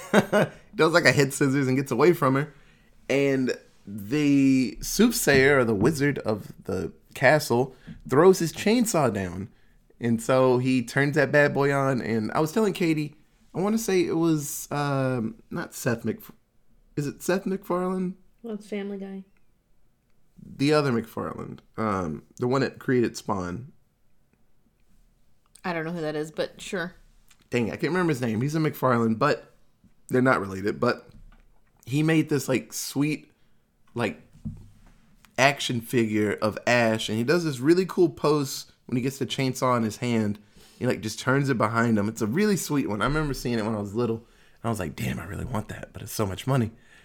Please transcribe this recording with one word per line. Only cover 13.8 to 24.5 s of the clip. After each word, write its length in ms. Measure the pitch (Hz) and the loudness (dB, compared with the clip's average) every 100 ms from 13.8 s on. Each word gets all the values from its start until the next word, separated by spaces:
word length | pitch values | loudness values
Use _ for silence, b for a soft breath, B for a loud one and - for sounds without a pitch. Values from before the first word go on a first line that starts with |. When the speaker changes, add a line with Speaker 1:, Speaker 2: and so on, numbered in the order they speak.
| 208 185 - | 0 0 2
Speaker 1:
it 100 | 165 | 2
was, 520 | 165 156 143 - - | 2 0 -2 -8 -6
um, 640 | 147 143 135 131 127 110 - - | -4 -2 0 0 -2 -4 -8 -12
not 240 | 117 - | -10 -10
Seth 300 | - 127 113 | -6 -4 -2
Macf-, 260 | 110 - - - _ _ _ _ _ | -4 -6 -10 -20 _ _ _ _ _
is 140 | - 143 | -6 -6
it 120 | - | -6
Seth 260 | - 185 190 | -2 -2 -2
MacFarlane? 680 | 196 - 175 180 185 185 190 _ _ | -6 -4 -4 -2 -4 -6 -8 _ _
Speaker 2:
Well, 100 | 233 | -12
it's 140 | 208 - | -12 -10
Family 300 | 208 202 196 | -10 -8 -10
Guy. 260 | 196 196 - _ _ _ _ _ _ _ _ _ _ - - - | -12 -14 -16 _ _ _ _ _ _ _ _ _ _ -20 -14 -2
Speaker 1:
The 160 | 139 | 2
other 200 | 151 139 | 4 2
McFarland, 680 | 117 113 - 87 - 87 131 _ - | 0 -4 -8 -8 -8 -12 -16 _ -4
um, 460 | 110 95 85 76 - - | -2 -2 -4 -8 -12 -6
the 80 | 123 | -2
one 140 | 135 | 0
that 180 | 117 - | -2 -4
created 380 | - 123 113 - | 0 2 0 -4
Spawn. 560 | - 98 90 90 135 - _ _ _ _ _ _ _ | -6 -6 -6 -8 -12 -20 _ _ _ _ _ _ _